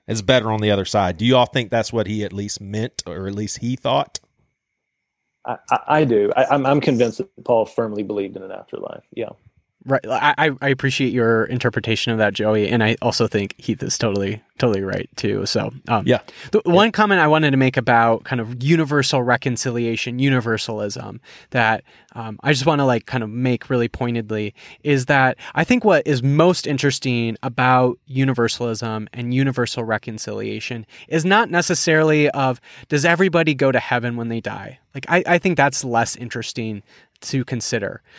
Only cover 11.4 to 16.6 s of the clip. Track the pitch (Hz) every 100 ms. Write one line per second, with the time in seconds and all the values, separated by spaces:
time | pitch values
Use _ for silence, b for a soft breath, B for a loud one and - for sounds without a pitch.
11.4 | - 123 120 113 113 107 120 110 104 98
12.4 | 107 107 101 117 107 - 120 - 110 104
13.4 | 98 - - 107 - - 113 101 98 107
14.4 | _ - 123 98 95 95 - - 107 104
15.4 | 98 110 - 131 - 110 120 117 - B
16.4 | B 214